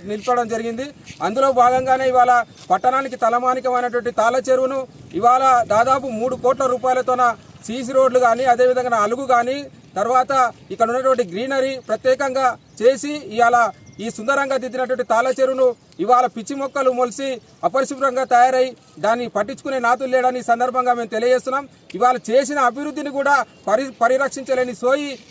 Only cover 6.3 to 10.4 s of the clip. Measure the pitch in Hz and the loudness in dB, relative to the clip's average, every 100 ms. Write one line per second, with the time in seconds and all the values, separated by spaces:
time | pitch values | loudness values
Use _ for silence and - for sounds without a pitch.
6.3 | 254 247 262 262 247 254 254 254 247 247 | -2 -2 0 0 -2 0 -2 0 2 2
7.3 | 220 - - - 247 247 262 262 254 247 | 0 -10 -20 -12 -10 -2 2 4 4 4
8.3 | 226 262 240 254 254 247 233 208 240 262 | 2 2 4 4 2 0 0 0 -2 0
9.3 | 240 240 277 277 - - 180 220 254 247 | 0 2 -4 -8 -18 -12 -6 0 0 2
10.3 | 269 | 0